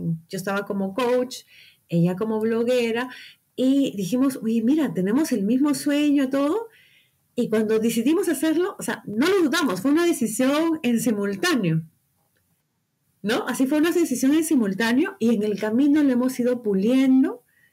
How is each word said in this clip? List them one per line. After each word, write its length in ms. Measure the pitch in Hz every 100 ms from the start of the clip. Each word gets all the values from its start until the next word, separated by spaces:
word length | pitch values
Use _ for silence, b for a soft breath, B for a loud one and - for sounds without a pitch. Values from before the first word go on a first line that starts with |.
| 170 165 -
yo 80 | 190
estaba 280 | 190 202 202
como 280 | 202 190
coach, 460 | 190 233 247 254 - b b b b _
ella 260 | 170 175 185
como 240 | 220 220
bloguera, 720 | 220 226 240 254 233 226 254 B B B _ -
y 380 | 262 277 277 202
dijimos, 420 | 175 247 277 262
"Oye, 200 | 220 226
mira, 320 | 220 320 247
tenemos 400 | 170 185 254 311
el 100 | 226
mismo 300 | 196 262 294
sueño, 560 | 277 294 285 294 285 262
todo". 380 | 277 285 415 453 b b b b _ _ -
Y 140 | 240
cuando 300 | 220 214 220
decidimos 500 | 226 233 226 339 339
hacerlo, 460 | 311 320 311 392 -
o 40 |
sea, 200 | 208 208 -
no 220 | 214 330
lo 160 | 392
dudamos, 380 | 302 330 294 185
fue 100 | 269
una 140 | 302 349
decisión 760 | - 220 220 254 294 330 320
en 180 | 240 233
simultáneo, 800 | 254 208 202 196 359 269 180 160 - _ _ _ _ _ _ _ _ _ _ _ _ _
¿no? 240 | 202 - -
Así 200 | 240 269
fue 120 | 302
una 120 | 330
decisión 420 | 339 320 247 262
en 120 | 311 320
simultáneo 720 | 294 202 190 226 247 370 -
y 160 | 226 208
en 80 |
el 160 | 214 196
camino 420 | 214 226 294 302
lo 80 | 285
hemos 260 | 240 254 262
ido 240 | 240 247
puliendo 800 | 214 190 214 262 269 262 330 480 _ _ _